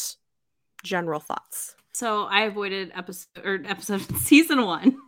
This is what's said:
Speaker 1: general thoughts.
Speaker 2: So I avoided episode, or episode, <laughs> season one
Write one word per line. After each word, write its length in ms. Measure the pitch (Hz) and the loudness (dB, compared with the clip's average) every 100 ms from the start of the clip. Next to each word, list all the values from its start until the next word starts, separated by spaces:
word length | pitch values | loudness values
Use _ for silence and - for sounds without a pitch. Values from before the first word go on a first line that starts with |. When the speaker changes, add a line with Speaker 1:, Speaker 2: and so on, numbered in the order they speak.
| - - _ _ _ _ _ - | -8 -12 _ _ _ _ _ -16
Speaker 1:
general 380 | - 185 165 156 | -6 -4 -2 -4
thoughts. 560 | - - - - - - _ | -6 -8 -8 -12 -12 -16 _
Speaker 2:
So 320 | - 240 208 | -6 -2 -2
I 180 | 196 196 | 0 0
avoided 480 | 214 208 196 196 185 | 0 -2 -4 -4 -8
episode, 340 | 180 180 185 - - | -10 -12 -14 -16 -10
or 160 | 196 190 202 | -4 -4 -4
episode, 340 | 190 - 196 | -8 -4 -6
<laughs> 160 | - - | -4 -4
season 480 | - 294 330 277 | 6 8 8 4
one 320 | 208 160 214 254 | 2 2 2 2